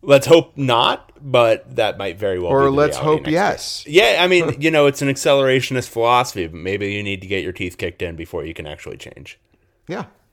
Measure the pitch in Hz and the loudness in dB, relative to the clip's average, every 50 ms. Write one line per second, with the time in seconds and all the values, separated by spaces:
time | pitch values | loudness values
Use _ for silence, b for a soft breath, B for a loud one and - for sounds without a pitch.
0 | - 139 139 139 131 127 165 165 156 - _ - 139 127 120 117 135 180 - - | 4 4 4 4 6 6 6 6 6 2 _ -6 0 2 2 2 4 2 0 -2
1 | - _ _ - 143 139 127 123 120 113 113 - - - 131 120 113 104 - 95 | -8 _ _ -20 -12 0 4 4 6 4 4 0 -2 -10 -2 -2 -2 -2 -2 -4
2 | 98 98 82 95 104 98 92 90 90 87 135 135 139 139 135 143 147 147 143 131 | -8 -8 -6 -4 -4 -4 -2 -2 -2 0 2 2 2 2 2 2 0 0 0 -2
3 | 139 156 151 151 139 139 156 170 202 190 101 - - - - - - - 147 170 | 0 0 0 0 0 -2 -2 0 0 -2 -2 -4 -8 -10 -12 -12 -12 2 4 4
4 | 214 233 196 160 175 180 185 180 165 143 117 131 143 160 160 151 147 143 139 - | 4 4 2 2 2 4 4 2 2 0 -4 -2 -2 0 2 4 2 2 2 0
5 | 143 139 135 135 - 160 143 139 135 131 131 131 123 - 135 127 120 - - 117 | -2 -4 -2 -2 2 2 2 4 4 2 2 2 0 -2 -4 -6 -6 -6 -4 -2
6 | 113 117 123 123 127 127 - 104 87 82 80 82 80 92 98 101 101 98 101 104 | 2 4 4 4 2 0 -4 -8 -8 -8 -8 -10 -8 -6 -6 -4 -4 -6 -6 -6
7 | 104 101 101 95 95 92 98 98 80 90 90 - 101 90 - - 107 87 85 _ | -6 -6 -8 -8 -8 -6 -6 -4 -4 -6 -8 -8 -8 -10 -8 -8 -10 -10 -8 _
8 | 95 85 82 80 82 - - 85 73 80 78 - - 76 76 - - - - - | -10 -10 -10 -12 -14 -10 -10 -10 -10 -10 -12 -12 -14 -14 -14 -16 -16 -18 -18 -16
9 | - - - - - - - _ _ _ _ _ _ _ _ _ _ - 170 214 | -18 -20 -20 -20 -20 -20 -20 _ _ _ _ _ _ _ _ _ _ -12 -12 -12
10 | 190 - _ _ _ _ | -12 -14 _ _ _ _